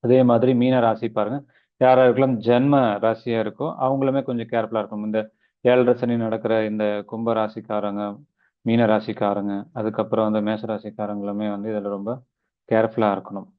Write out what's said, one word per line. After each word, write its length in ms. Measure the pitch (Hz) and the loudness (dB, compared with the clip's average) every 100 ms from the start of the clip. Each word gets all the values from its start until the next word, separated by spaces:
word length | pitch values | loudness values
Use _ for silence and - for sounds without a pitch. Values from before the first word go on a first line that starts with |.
அதே 140 | 120 131 | 4 4
மாதிரி 300 | 127 117 127 | 6 4 4
மீன 260 | 123 127 127 | 2 2 2
ராசி 280 | 117 110 113 | 2 0 -4
பாருங்க, 300 | 110 104 139 - _ _ _ | -4 -4 -4 -10 _ _ _
யார் 180 | 127 127 | 4 6
யாருக்கெல்லாம் 380 | 127 113 135 120 | 6 4 2 0
ஜென்ம 340 | 110 120 139 143 123 104 | 2 2 4 4 2 0
ராசியா 400 | 110 110 - 113 | -2 -2 -2 -2
இருக்கோ 260 | 107 - 151 - | -2 -4 -8 -4
அவங்களுமே 420 | 131 139 135 135 | -2 0 0 -2
கொஞ்சம் 240 | 135 120 117 | -2 -6 -4
கேர்ஃபுல்லா 360 | 120 107 113 | -4 -2 -2
இருக்கணும். 260 | 101 107 107 | -4 -6 -4
இந்த 120 | 107 107 _ _ _ | -4 -4 _ _ _
ஏழரை 300 | 123 127 123 | 2 4 4
சனி 220 | 123 123 117 | 2 0 -2
நடக்கிற 360 | 113 110 113 110 110 | -2 -2 0 0 0
இந்த 180 | 107 107 104 101 | -2 -2 -2 -6
கும்ப 280 | 113 113 | -6 -2
ராசிக்காரங்க, 680 | 113 107 110 110 107 104 101 104 101 147 _ _ _ | 0 -2 -6 -6 -4 -4 -4 -6 -8 -18 _ _ _
மீன 220 | - 117 113 | 0 2 4
ராசிக்காரங்க, 680 | 107 110 107 104 101 101 101 107 | 2 0 -4 -2 -2 -4 -6 -8
அதுக்கப்புறம் 540 | - 110 107 110 113 110 | -6 -6 -4 -2 0 0
வந்து 120 | 107 | 0
மேச 200 | 107 110 110 | -2 -4 -6
ராசிக்காரங்களுமே 840 | 107 107 104 104 101 101 104 107 | -8 -8 -10 -8 -6 -8 -6 -6
வந்து 180 | 101 107 | -6 -6
இதுல 180 | 107 101 | -6 -4
ரொம்ப 220 | 101 101 127 _ _ _ _ _ | -6 -6 -10 _ _ _ _ _
கேர்ஃபுல்லா 420 | 113 110 110 107 | 2 2 2 0
இருக்கணும். 380 | 98 - 98 95 | 0 -6 -14 -14